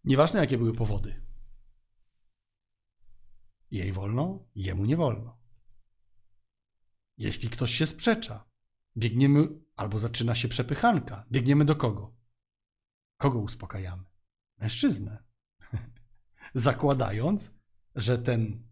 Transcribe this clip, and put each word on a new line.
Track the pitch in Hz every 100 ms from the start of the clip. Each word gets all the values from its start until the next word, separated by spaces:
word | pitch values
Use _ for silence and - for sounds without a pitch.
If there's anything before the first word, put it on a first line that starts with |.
Nieważne, | - 135 165 214
jakie | 143 127
były | 117
powody. | 117 107 104 95 - - - - - - _ _ _ _ _ _ _ _ _ _ _ _ _ - - - - - _ _
Jej | 98 95
wolno, | 95 98 117 170 190 -
jemu | 107 92 87
nie | 104 160
wolno. | 151 107 117 - _ - - - _ _ _ _ _ _ _ _ _ _ _ _ _ -
Jeśli | 107 101 113
ktoś | - 120
się | - 156
sprzecza, | - - 226 - 107 - _ _ _ _ 113
biegniemy, | 113 117 139 143 156 151 _ -
albo | 101 107
zaczyna | 117 117 120
się | 117 120
przepychanka, | - 123 147 240 190 - - -
biegniemy | 131 123 143
do | 147 151
kogo? | 117 98 - - _ _ _ _ _ _ _ _ _ _
Kogo | 139 120
uspokajamy? | 101 - 101 95 92 90 92 _ _ _ _ _
Mężczyznę. | 110 117 285 107 101 107 _ _ _ _ -
<laughs> | - - - - - _ _ -
Zakładając, | 131 123 123 147 135 107 104 143 202 - - _ _ _
że | - 107 120
ten | 120 120 107 98 -